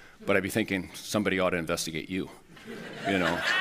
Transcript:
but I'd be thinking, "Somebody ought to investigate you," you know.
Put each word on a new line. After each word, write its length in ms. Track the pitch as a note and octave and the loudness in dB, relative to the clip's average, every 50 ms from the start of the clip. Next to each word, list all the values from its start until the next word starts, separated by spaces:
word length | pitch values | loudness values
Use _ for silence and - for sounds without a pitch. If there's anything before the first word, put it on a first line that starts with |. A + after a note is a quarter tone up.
| - - - - - | -20 -20 -20 -4 0
but 100 | F#2+ G2 | 4 4
I'd 60 | G2 F#2+ | 4 4
be 80 | F#2+ | 2
thinking, 400 | - A#2 G#2+ E2+ G2 F#2+ E2+ - - | 2 0 0 2 0 -2 -2 -4 -10
"Somebody 440 | - - - - G#2+ G#2 F#2+ F#2 F#2+ | -12 -6 -2 0 0 2 2 2 4
ought 120 | F#2 F2+ | 4 2
to 60 | F2+ | 2
investigate 540 | F2 E2 D#2 E2+ E2 - - D#2+ D#2 - - | 2 0 0 0 -2 -2 -4 -4 -6 -6 -4
you," 180 | F#2 F#2+ D#2 - - - - - - - - - - - - - - - - G2 | -4 -4 -4 -6 -10 -16 -20 -20 -20 -18 -16 -14 -14 -12 -12 -12 -12 -6 -2 0
you 100 | G2 F#2+ | 2 4
know. 200 | F2 E2 E2+ F2+ - - - - | 4 2 2 2 2 2 2 2